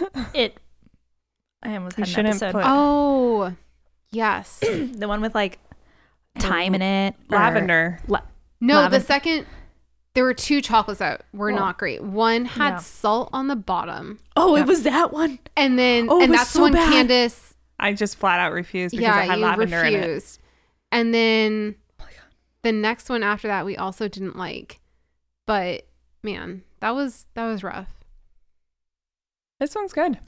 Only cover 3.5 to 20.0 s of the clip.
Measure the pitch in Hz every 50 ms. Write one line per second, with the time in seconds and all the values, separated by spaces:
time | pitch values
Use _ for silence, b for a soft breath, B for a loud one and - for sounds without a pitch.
3.5 | 180 - _ _ _ _ _ _ _ _ _ _ - 226 226 214 - - 196 -
4.5 | - - 403 453 415 330 294 247 254 214 208 208 202 208 214 220 220 220 202 190
5.5 | - - _ _ - - _ _ _ _ _ _ _ _ _ _ - - 202 190
6.5 | 185 170 180 190 190 190 185 190 196 196 196 196 - - - - - 202 208 233
7.5 | 220 220 196 185 170 165 165 175 170 - - - 185 - - - - - _ _
8.5 | _ - 233 240 294 302 285 - 262 269 - - 285 277 - 330 320 302 - b
9.5 | b b b b b _ _ _ _ _ _ _ - 254 254 254 247 - - -
10.5 | 294 285 - - 226 220 208 214 202 - 202 151 - - - _ - 202 202 208
11.5 | 202 202 196 185 180 - 202 175 120 - - 202 190 214 226 226 226 233 247 247
12.5 | - 240 294 285 185 175 165 - - - - 214 214 240 254 - - 269 269 277
13.5 | 277 226 190 - 185 170 - - - - - - 208 - - - - - 339 370
14.5 | 302 294 294 254 370 330 226 294 254 302 339 - - 302 330 311 262 - - -
15.5 | - 302 277 269 254 247 254 247 240 240 233 226 302 359 359 254 330 240 247 -
16.5 | - 339 339 294 277 330 330 320 302 262 254 240 247 247 240 226 - - - -
17.5 | - _ _ _ _ - - 202 208 202 214 202 - - - 196 175 180 180 160
18.5 | - 175 180 - - 185 185 180 226 220 233 226 208 202 196 185 185 - - 175
19.5 | 175 202 220 185 170 170 165 156 - 196